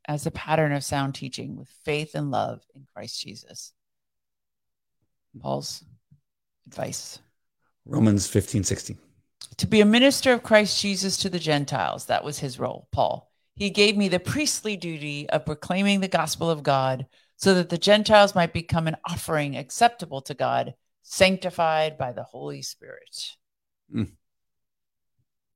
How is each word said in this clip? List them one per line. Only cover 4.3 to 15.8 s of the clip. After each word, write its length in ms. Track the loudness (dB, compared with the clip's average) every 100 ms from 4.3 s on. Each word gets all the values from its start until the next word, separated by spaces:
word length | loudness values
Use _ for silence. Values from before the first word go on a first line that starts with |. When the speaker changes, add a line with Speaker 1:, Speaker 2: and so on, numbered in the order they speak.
| _ _ _ _ _ _ _ _ _ _ -12
Speaker 1:
Paul's 440 | -6 -6 -6 -12 -18 -20 _ _ _ _ _ _ _
advice. 520 | -10 -8 -8 -12 -18 _ _ _ _ _ _ -4
Speaker 2:
Romans 420 | 2 4 4 2
fifteen 360 | 0 0 -2
sixteen. 340 | -2 -4 -8 -16 _ _ _ -20 -16 -6
Speaker 1:
To 100 | 2
be 140 | 6
a 40 | 6
minister 480 | 8 6 4 4
of 100 | 2
Christ 360 | 4 4 4 0
Jesus 360 | -2 -2 -2 -2
to 120 | -2
the 100 | -2
Gentiles. 640 | 0 0 0 -2 -2 -4 -2
That 180 | -4
was 160 | -4 -8
his 200 | -8 -6
role, 280 | -8 -8 -6
Paul. 400 | 0 0 -2 -10 _ _ -4
He 140 | -2
gave 260 | 4 4 4
me 120 | 2
the 100 | 0
priestly 560 | 0 -2 -2 -2 -4 -6
duty 540 | -6 -8 -8 -8 -2
of 160 | -4 -2
proclaiming 560 | -8 -4 0